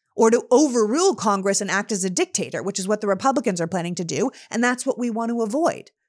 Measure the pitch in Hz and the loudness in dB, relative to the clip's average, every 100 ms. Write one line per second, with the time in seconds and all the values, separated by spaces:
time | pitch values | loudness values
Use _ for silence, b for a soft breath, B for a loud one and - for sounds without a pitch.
0 | _ - 226 226 - 254 302 240 214 277 | _ 2 4 4 4 4 6 4 2 4
1 | 381 247 202 196 196 196 196 190 202 202 | 2 2 0 0 0 -2 0 -2 -2 -4
2 | 185 180 339 - 135 156 170 196 190 214 | -2 -2 -2 -2 -6 -4 -6 -6 -2 -2
3 | 214 190 269 269 220 180 165 185 170 180 | 0 0 2 0 -2 -2 -4 -4 -4 -6
4 | 170 143 254 B B 226 247 247 269 233 | -6 -4 -4 B B -2 -2 -2 -4 -4
5 | 240 220 226 233 226 262 330 - - _ | -4 -4 -4 -4 -2 0 0 -2 -10 _